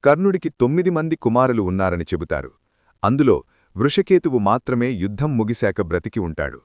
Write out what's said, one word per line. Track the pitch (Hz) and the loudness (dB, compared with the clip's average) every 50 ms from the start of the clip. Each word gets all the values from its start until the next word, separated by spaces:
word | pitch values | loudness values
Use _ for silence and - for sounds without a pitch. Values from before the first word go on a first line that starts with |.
| - | 6
కర్ణుడికి | 143 143 156 185 196 190 185 - 156 | 4 4 4 2 0 0 0 -4 -6
తొమ్మిది | - _ 123 120 143 170 180 180 | -2 _ 0 0 2 0 0 0
మంది | 180 160 156 165 156 | 0 0 -2 -2 -4
కుమారులు | - - 123 113 120 127 131 123 113 | -2 0 0 2 2 2 2 2 0
ఉన్నారని | 104 90 92 95 95 95 87 87 85 | 0 -2 -2 0 0 0 -2 -2 -6
చెబుతారు. | - - 82 82 - 80 73 65 64 _ _ _ _ _ _ _ _ _ _ - | -6 -6 -6 -6 -6 -6 -8 -8 -10 _ _ _ _ _ _ _ _ _ _ -2
అందులో | 98 123 139 147 131 101 69 - _ _ _ _ _ _ | -2 2 4 4 4 4 2 0 _ _ _ _ _ _
వృషకేతువు | 90 110 143 - - 190 - 190 180 - 170 135 120 | -2 -2 -2 0 0 0 4 2 2 2 2 -2 0
మాత్రమే | 104 98 107 127 _ - 127 120 120 123 | 2 2 0 0 _ -4 -2 -2 -2 -2
యుద్ధం | 131 98 87 101 104 95 139 151 143 117 | -2 -4 -4 -6 -4 -4 -4 -2 0 -2
ముగిశాక | 110 104 120 - - 104 92 - | -2 -2 -2 -2 0 -2 0 -2
బ్రతికి | 101 82 82 90 - - - 113 | -4 -2 -2 -4 -4 -4 -6 -6
ఉంటాడు. | 98 85 80 - 78 71 62 64 _ | -6 -6 -6 -6 -6 -8 -8 -12 _